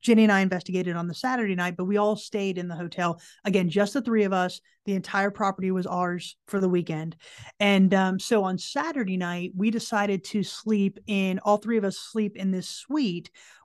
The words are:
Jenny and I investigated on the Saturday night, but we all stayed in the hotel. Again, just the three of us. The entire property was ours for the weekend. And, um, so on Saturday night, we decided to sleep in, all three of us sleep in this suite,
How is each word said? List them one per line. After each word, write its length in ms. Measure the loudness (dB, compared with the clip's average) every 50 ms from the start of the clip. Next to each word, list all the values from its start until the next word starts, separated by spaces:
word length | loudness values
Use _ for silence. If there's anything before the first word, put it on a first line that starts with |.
Jenny 220 | 4 6 6 8
and 80 | 8 6
I 80 | 6 4
investigated 560 | 4 2 0 -2 -4 -4 -4 -2 -2 -2 -2
on 140 | -4 -4 -6
the 60 | -8
Saturday 420 | -6 -4 -4 -2 -2 -2 -2 -2
night, 200 | -2 -2 -4 -4
but 100 | -4 -4
we 100 | 0 2
all 180 | 2 2 2 0
stayed 440 | -2 -6 -8 -6 -4 -2 -2 -4 -4
in 100 | -6 -8
the 80 | -8
hotel. 440 | -8 -8 -8 -4 -2 -2 -2 -2 -4 -12 -20 -20 _ _
Again, 240 | 0 2 2 2 2
just 240 | 2 2 0 2
the 80 | 0 -4
three 200 | -2 2 2 2
of 100 | 2 2
us. 280 | 2 0 0 -2 -4 -8 _ _ _ _ _
The 80 | -4 -4
entire 380 | -4 -4 -2 -2 0 0 0
property 400 | 0 0 -2 -2 -2 -2 -2 -2
was 120 | 0 -2 -2
ours 500 | -4 -2 -2 -2 -2 -4 -6 -8 -12 -18 _ _
for 140 | -6 -2 0
the 80 | 2 2
weekend. 480 | 2 0 0 -2 -6 -6 -6 -8 -10 _ -20 -20 -20 -20 -20 -20 -4 _
And, 340 | 2 4 6 6 6 8
um, 280 | 6 6 4 4 0 -2
so 240 | 0 2 2 2 2
on 120 | 2 -2
Saturday 600 | -4 -6 -6 -4 -4 -4 -4 -4 -4 -4 -2 -2
night, 340 | -4 -4 -4 -4 -6 -6 -8 -4
we 160 | -2 0 0
decided 500 | 0 -2 -4 -2 -2 0 0 0 -2 -4 -4
to 180 | -4 -4 -2 -2
sleep 560 | -2 -6 -10 -2 0 2 2 2 0 0 -4 -6 -2
in, 320 | 0 0 0 0 -2 -2
all 160 | 2 2 2
three 200 | 2 2 0 0
of 80 | 0 0
us 140 | 0 -4 -4
sleep 380 | -14 -6 -2 -2 -2 -2 -4
in 160 | -4 -2 -2
this 160 | -2 -2 -4 -8
suite, 640 | -12 -14 -10 _ -2 0 0 0 -2 -4 -8 -12 _ -20 -20 -20 -20 -20 _